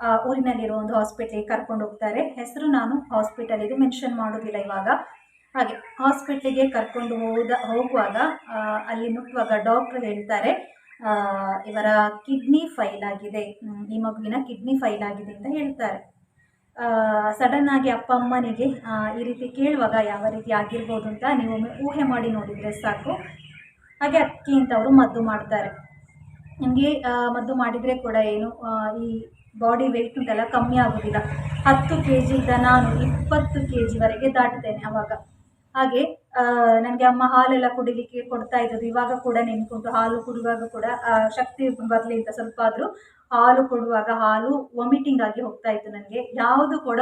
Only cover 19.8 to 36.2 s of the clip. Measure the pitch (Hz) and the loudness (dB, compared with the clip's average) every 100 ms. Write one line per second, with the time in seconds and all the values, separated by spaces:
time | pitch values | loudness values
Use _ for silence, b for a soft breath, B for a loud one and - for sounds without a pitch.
19.8 | 220 220 214 208 214 220 220 214 208 233 | 2 2 0 0 -2 -2 -2 -2 -2 -6
20.8 | 220 226 214 214 269 262 226 220 233 - | -4 -4 -6 -4 0 0 0 -2 -4 -4
21.8 | 277 294 269 247 226 214 202 208 214 208 | -4 0 0 0 -2 -4 -6 -8 -8 -6
22.8 | 220 202 277 - - - - - - _ | -4 -4 -4 -8 -10 -18 -20 -20 -20 _
23.8 | _ - 285 - - - - 269 254 233 | _ -4 0 2 2 -2 0 2 4 2
24.8 | 233 269 247 226 226 208 - 214 - - | 6 8 8 2 -2 -2 -2 -4 -4 -10
25.8 | - - - _ - - - - 269 254 | -18 -20 -20 _ -20 -20 -20 -4 0 4
26.8 | 285 285 247 240 240 240 226 269 233 233 | 4 2 0 0 0 -2 -2 0 0 0
27.8 | 254 254 240 220 214 208 226 - 233 220 | -2 -2 0 0 2 0 -4 -6 -6 -4
28.8 | 214 226 233 226 220 - _ 220 226 233 | -4 -4 -6 -8 -10 -20 _ -2 2 2
29.8 | 262 233 233 277 233 220 226 247 240 247 | 2 0 -2 -4 -2 -2 0 0 2 4
30.8 | 233 214 202 208 - - - - 277 269 | 2 0 -2 -4 -4 -6 -6 0 4 4
31.8 | 254 320 269 262 254 262 247 247 247 254 | 4 0 2 2 4 2 2 4 6 6
32.8 | 247 - 247 - - 294 294 285 269 247 | 6 2 2 0 2 2 2 0 -2 0
33.8 | 226 220 220 220 269 262 233 240 226 214 | 0 2 2 2 2 2 2 0 -6 -6
34.8 | 214 214 208 214 - _ _ _ _ 262 | -4 -4 -4 -6 -10 _ _ _ _ 0
35.8 | 262 247 320 - | 2 2 0 -4